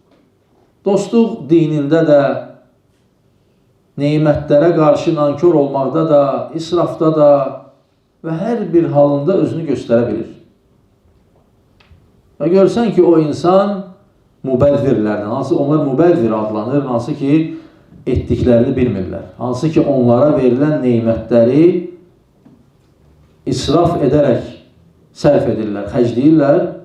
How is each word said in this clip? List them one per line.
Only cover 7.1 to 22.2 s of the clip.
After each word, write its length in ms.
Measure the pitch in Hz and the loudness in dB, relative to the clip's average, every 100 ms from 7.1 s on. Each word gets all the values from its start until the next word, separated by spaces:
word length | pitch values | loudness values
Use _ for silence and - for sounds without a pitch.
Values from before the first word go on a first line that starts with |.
| 156 | 4
da 140 | 147 139 131 - - _ _ _ _ _ | 4 4 0 -8 -18 _ _ _ _ _
və 120 | 160 160 | -10 -6
hər 300 | 226 226 175 | -4 -4 0
bir 180 | 165 143 | 0 2
halında 460 | 143 143 143 147 196 | 2 2 0 -2 0
özünü 240 | 151 160 151 | -2 -4 -6
göstərə 380 | 123 - 117 110 | -6 -2 -2 0
bilir. 200 | 101 - - _ _ _ _ _ _ _ _ _ _ _ _ _ _ _ _ _ _ _ - | -6 -10 -16 _ _ _ _ _ _ _ _ _ _ _ _ _ _ _ _ _ _ _ -6
Və 100 | 156 | 0
görsən 400 | 190 185 233 226 | 2 2 2 0
ki, 80 | 170 | 2
o 160 | 170 160 | 4 4
insan 600 | 151 120 175 190 202 190 - - _ _ _ _ | 2 -2 2 2 0 -4 -10 -20 _ _ _ _
mübəzzirlərdən, 840 | 135 123 143 143 139 107 107 104 104 | -4 0 2 2 0 0 -2 -4 -6
hansı 260 | 131 - 151 | -6 -4 -2
onlar 300 | 139 151 139 | 0 0 0
mübəzzir 460 | 131 175 135 113 110 | 2 2 2 0 -2
adlanır, 480 | 107 107 117 143 | -4 -6 -4 -4
hansı 300 | 135 120 135 143 | -2 -6 -6 -6
ki, 160 | 139 156 160 - - _ _ - | 0 0 0 -10 -18 _ _ -12
etdiklərini 680 | - 127 - 117 127 117 131 127 | -4 -4 -2 -2 2 2 2 0
bilmirlər. 560 | 120 95 87 85 - - | -2 -2 -8 -10 -14 -10
Hansı 320 | 123 120 156 | -8 -4 -2
ki, 80 | 160 | 0
onlara 540 | 143 131 120 120 147 131 | 0 0 2 2 2 2
verilən 460 | 127 127 151 143 | 2 2 0 0
nemətləri 800 | 127 117 113 113 - 120 120 143 175 180 - - _ _ | 0 0 0 -4 0 2 4 4 2 2 -6 -16 _ _